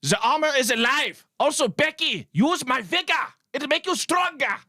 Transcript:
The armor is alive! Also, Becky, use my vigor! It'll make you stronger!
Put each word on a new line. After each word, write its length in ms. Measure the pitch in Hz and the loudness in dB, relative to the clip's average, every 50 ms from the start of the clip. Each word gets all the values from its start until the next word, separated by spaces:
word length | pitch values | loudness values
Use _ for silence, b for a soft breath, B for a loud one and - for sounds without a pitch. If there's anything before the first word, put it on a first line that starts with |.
The 160 | - 139 185 202 | 0 0 0 2
armor 300 | 190 233 269 311 311 302 285 | 2 2 2 2 2 0 2
is 140 | 277 254 214 | 2 2 2
alive! 540 | 247 226 233 240 262 294 294 233 165 - - _ _ _ | 0 0 2 2 2 0 0 -2 -4 -10 -20 _ _ _
Also, 280 | 233 285 311 - 302 | 0 0 2 2 -2
Becky, 600 | 233 170 - 294 311 302 - 320 311 247 185 123 _ | -2 0 0 0 0 0 -2 -4 -4 -2 -4 -6 _
use 340 | _ 147 208 294 349 330 302 | _ 2 2 2 2 0 -2
my 160 | 254 254 262 | -2 -2 -2
vigor! 320 | 233 170 - 349 359 - 370 370 359 - - _ _ _ | -2 -2 -4 -4 -2 0 -2 -2 -2 -4 -10 _ _ _
It'll 160 | _ 285 277 | _ -8 -2
make 180 | 285 294 330 330 | 0 -2 -2 0
you 100 | 370 359 | -2 -4
stronger! 600 | 208 - - 330 359 359 359 339 294 269 240 196 - - | -4 -2 -2 0 0 0 0 -2 -2 -2 -2 -2 -4 -8